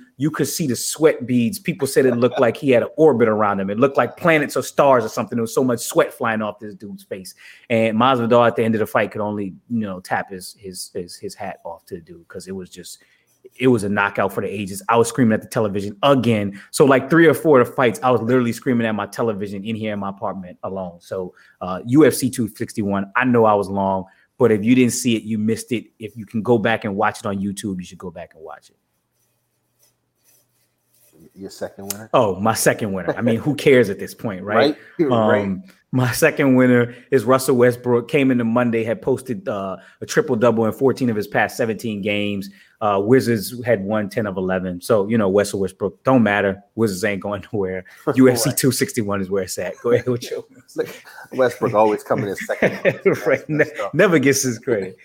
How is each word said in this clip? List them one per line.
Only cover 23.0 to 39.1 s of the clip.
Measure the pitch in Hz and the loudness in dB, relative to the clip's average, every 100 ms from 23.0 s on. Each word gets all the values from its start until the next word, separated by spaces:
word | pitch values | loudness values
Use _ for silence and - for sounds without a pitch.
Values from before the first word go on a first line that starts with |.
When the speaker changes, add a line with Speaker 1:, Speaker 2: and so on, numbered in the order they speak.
| 98 123 | -2 0
Speaker 1:
I | |
know | 127 120 110 | 2 4 4
I | |
was | 104 95 | 2 0
long, | 98 95 95 92 _ _ - | -2 -2 -2 -6 _ _ 0
but | 120 | 2
if | 107 107 | 2 2
you | 127 | 4
didn't | 123 | 2
see | 117 123 110 | 0 -2 -2
it, | |
you | 107 110 | -4 -4
missed | 107 107 - | -2 -4 -4
it. | 110 - - | -8 -8 -16
If | 107 113 | -16 -14
you | 101 | -10
can | 113 | -6
go | 98 117 | 0 2
back | 107 110 | 2 -2
and | 107 98 | -4 -2
watch | 107 - | -2 -2
it | 107 | -6
on | 101 | -4
YouTube, | 101 98 107 92 | -6 -6 -8 -8
you | 87 | -12
should | 85 | -14
go | 92 | -16
back | 87 82 | -16 -20
and | 80 | -18
watch | 80 71 _ | -20 -20 _
it. | _ _ _ _ _ _ _ _ _ _ _ _ _ _ _ _ _ _ _ _ _ _ _ _ 80 82 92 | _ _ _ _ _ _ _ _ _ _ _ _ _ _ _ _ _ _ _ _ _ _ _ _ _ -20 -18
Speaker 2:
Your | 95 | -16
second | - 92 - 98 | -12 -12 -12 -12
winner? | 101 110 | -12 0
Speaker 1:
Oh, | 135 107 92 | 2 2 2
my | 110 117 | 0 2
second | 151 - 107 | 0 0 -4
winner. | 95 85 95 | -4 -4 -2
I | |
mean, | 117 113 | 0 0
who | 151 131 | -2 0
cares | 151 127 101 | 6 6 6
at | 95 | 0
this | 101 | -8
point, | - 113 92 | -8 -8 -8
right? | 98 107 143 302 - - | -2 2 2 0 -10 -2
Speaker 2:
Right. | 147 | 0
Right. | 117 110 107 | 2 4 2
Speaker 1:
Um, | 98 95 - _ - | 0 -6 -10 _ -4
my | 127 123 | -2 0
second | - 156 147 139 127 | 2 0 2 4 4
winner | 127 123 120 - - | 6 4 2 -4 -2
is | 135 | 0
Russell | 110 131 131 127 | 4 2 2 4
Westbrook. | 123 120 123 120 117 | 4 2 0 0 0
Came | 151 131 | 0 2
into | 120 | 2
Monday, | 113 120 120 113 | 0 0 0 0
had | 113 107 | -2 -4
posted, | - | -2